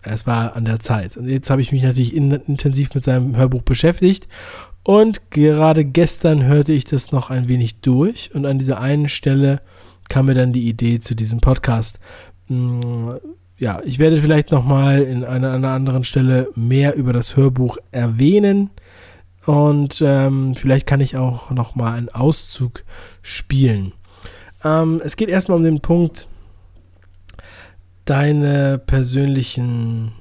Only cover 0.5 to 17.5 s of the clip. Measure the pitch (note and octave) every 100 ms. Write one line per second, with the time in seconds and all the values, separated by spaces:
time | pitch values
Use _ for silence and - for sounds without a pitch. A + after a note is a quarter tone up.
0.5 | A2+ A2 A2+ - A2+ F#2 - B2 C3+ -
1.5 | C3+ B2+ C#3 C3 B2+ A#2+ D#3+ C#3 C#3+ -
2.5 | C#3+ C#3+ C3+ C#3 C#3+ B2+ B2+ B2+ A#2+ C3
3.5 | B2+ A2+ B2+ D#3+ F3 F#3 F#3+ - - -
4.5 | - - - - G3+ A3 G#3 - D3 D3+
5.5 | D3+ D#3 D#3 D3 C3 B2+ - E3+ D3+ C3
6.5 | D3 D3 D3+ - C#3 - C#3 - C3 B2
7.5 | B2 A#2 - - B2 F3 A#3 - D3+ C#3
8.5 | C3+ C3 C3 B2+ D3 D3 - - C3+ C#3
9.5 | C#3 - - - - - C3+ C3+ B2+ B2+
10.5 | B2 A#2 A2+ A#2 A#2 - A2+ A2 A#2 -
11.5 | C3 - A#2 A2+ - - - - - _
12.5 | B2+ B2 B2 A#2+ A#2+ A#2 B2 D4+ E4+ _
13.5 | _ A#2+ F#2+ - B2+ D#3 D#3+ D3+ D#3 D3
14.5 | D3 B2 C#3 C#3 C#3 C#3 B2+ B2 B2+ C3
15.5 | C3 C3 C3 C3+ C3 B2+ - C3 B2+ C3
16.5 | - A#2 C3 C#3+ D3 B2+ A#2+ A#2+ - C3+